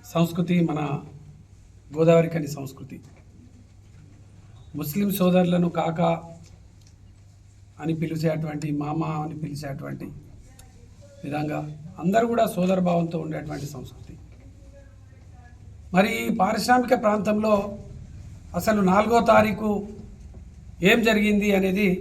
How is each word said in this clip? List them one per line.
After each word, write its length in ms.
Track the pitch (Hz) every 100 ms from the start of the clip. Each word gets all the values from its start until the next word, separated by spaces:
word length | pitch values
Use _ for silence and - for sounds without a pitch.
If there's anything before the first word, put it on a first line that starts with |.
| -
సంస్కృతి 440 | 165 170 - 170 175 165
మన 120 | 151 143 139 - - - - - - - - - 147
గోదావరికని 540 | 165 165 165 160 143 139
సంస్కృతి. 420 | 135 - - - - - - - - - - - - - - - - - - - - 139
ముస్లిం 300 | 156 202 202 180
సోదరులను 500 | 180 180 175 175 175 165
కాకా 320 | 160 165 170 165 - - - - - - - - - - - - - - - -
అని 120 | 151 160
పిలిచేటువంటి, 680 | 160 160 160 156 156 147 147 143
మామ 220 | 147 156 160 156
అని 120 | 151 143
పిలిచేటువంటి 640 | 147 143 143 135 139 135 - - - - - - - - - - - -
విధంగా 360 | 139 147 151 151 151 - - -
అందరూ 220 | 170 214 233
కూడా 120 | 233 208 180
సోదరభావంతో 640 | 180 190 180 175 165 160 160
ఉండేటువంటి 420 | 156 151 147 - 127
సంస్కృతి. 400 | 123 - - - - - 262 - 262 277 - - - - - - - - - - - 180
మరి 160 | 208 226
ఈ 40 | 233 -
పారిశ్రామిక 540 | 185 - 214 247 240 254 214
ప్రాంతంలో 500 | 214 208 208 214 208 202 - - - - - - - - 175
అసలు 200 | 196 208 185
నాలుగో 280 | 190 214 233 226
తారీఖు 360 | 214 214 190 214 208 - - - - - - - - - - 175
ఏం 100 | 233 220
జరిగింది 420 | 208 208 208 208 190
అనేది 320 | 190 185 202 185